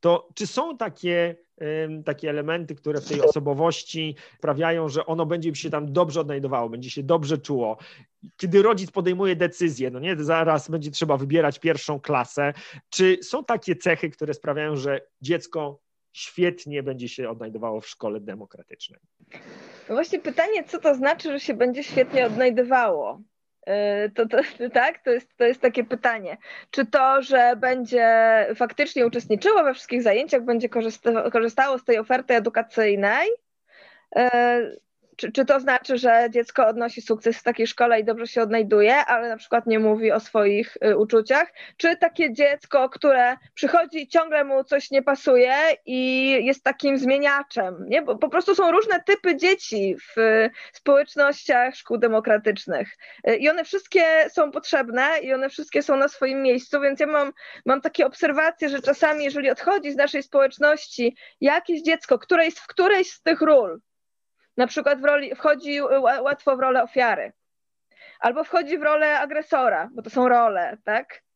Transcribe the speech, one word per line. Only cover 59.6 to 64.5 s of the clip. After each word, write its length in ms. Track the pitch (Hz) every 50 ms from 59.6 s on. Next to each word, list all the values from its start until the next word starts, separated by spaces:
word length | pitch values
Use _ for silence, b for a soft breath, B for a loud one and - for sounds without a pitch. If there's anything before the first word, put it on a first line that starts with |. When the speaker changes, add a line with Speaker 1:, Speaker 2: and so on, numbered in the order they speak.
| - 339 403 392 285 285
Speaker 2:
z 40 | 277
naszej 260 | 254 285 294 - 285
społeczności 960 | 277 _ - 277 277 269 - - 285 294 302 302 - - - - 240 233 254 B B B B B
jakieś 420 | - 277 294 349 349 - 349 302
dziecko, 360 | 330 320 320 320 - - 262 240
które 260 | - _ 339 339 330
jest 140 | 320 330 -
w 80 | -
którejś 440 | - - - 349 381 415 381 370 -
z 120 | - _
tych 180 | _ 320 330 -
ról, 400 | 311 311 302 262 220 185 165 226 _ _ _ _ _ _ _ _ _ _ _ _ _ _